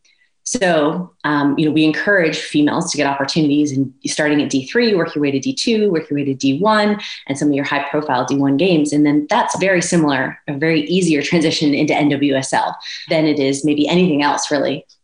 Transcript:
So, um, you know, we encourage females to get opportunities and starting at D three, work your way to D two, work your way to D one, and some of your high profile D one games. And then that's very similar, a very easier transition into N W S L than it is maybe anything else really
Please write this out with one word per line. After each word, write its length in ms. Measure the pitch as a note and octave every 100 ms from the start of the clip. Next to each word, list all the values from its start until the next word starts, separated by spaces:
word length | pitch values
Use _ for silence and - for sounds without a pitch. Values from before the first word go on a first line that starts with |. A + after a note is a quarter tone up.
| _ _ _ _ -
So, 680 | B3 F#3 D#3+ D3 F3 F3+ _
um, 340 | D3+ D3 C#3 C3+
you 60 |
know, 80 | D3+
we 120 | D#3
encourage 540 | D#3 D3+ G3+ G3 D#3+ D#3
females 520 | - D3 D3 B2+ -
to 80 | C#3+
get 80 | C#3
opportunities 680 | C#3 C3+ E3+ D3 D3 C#3+
and 220 | C3+ C3 -
starting 380 | D3 - D3+ D3
at 80 | B2+
D 160 | C#3 C3
three, 280 | A#3+ A#3
work 200 | F#3 -
your 80 | D3
way 80 | C#3+
to 100 | C#3
D 140 | C3+
two, 360 | C3+ A#3+ G#3+ G#3
work 200 | D#3+ -
your 80 | C#3+
way 60 |
to 100 | C#3
D 240 | C3+ C#3 C#3
one, 420 | G#3+ G#3+ G#3 G3+ - - -
and 100 | C#3
some 100 | D3
of 60 |
your 100 | C#3
high 240 | C#3 C#3+ -
profile 380 | D3+ D3+ - -
D 100 | C#3
one 200 | C#3 C#3
games. 360 | F#3 D#3+ D3
And 140 | D3 D3
then 200 | D3 D3+
that's 280 | A3+ A#3+ E3+
very 220 | F#3+ F3+
similar, 580 | - F3 D3 C3 C3 - -
a 80 |
very 280 | C#3 D#3+ D#3+
easier 400 | - F#3 E3 C#3+
transition 500 | - E3+ D#3 - D3
into 220 | C#3 D3+
N 140 | D3+ D3
W 260 | C3+ C#3+
S 180 | C3+ -
L 240 | A#2 - - - - -
than 180 | D#3+ D#3
it 120 | C#3+
is 260 | C3+ C3+
maybe 240 | D3+ D3 D3
anything 340 | F3 F3 C#3+
else 280 | C#3+ - -
really 340 | C#3+ C3+ D3+ - _